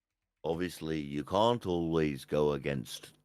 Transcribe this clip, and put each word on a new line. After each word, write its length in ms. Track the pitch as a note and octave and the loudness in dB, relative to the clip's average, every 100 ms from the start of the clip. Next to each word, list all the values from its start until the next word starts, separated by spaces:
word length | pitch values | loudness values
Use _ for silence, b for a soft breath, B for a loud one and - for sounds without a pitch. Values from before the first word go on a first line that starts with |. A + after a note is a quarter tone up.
| _ _ _ _ | _ _ _ _
obviously, 540 | D2+ E2 F2+ - D#2+ D#2+ | -4 -2 -2 -4 -4 -4
you 260 | C#2+ C#2+ | -4 -6
can't 400 | C#2+ F#2 A2+ A#2+ | 0 4 4 4
always 600 | G2 F2 E2 E2 D#2 C#2 | 0 0 2 2 2 0
go 280 | - D2+ D2+ | -2 2 2
against 580 | C#2+ C#2+ C#2 A1+ - - - | 2 -2 -4 -6 -12 -16 -20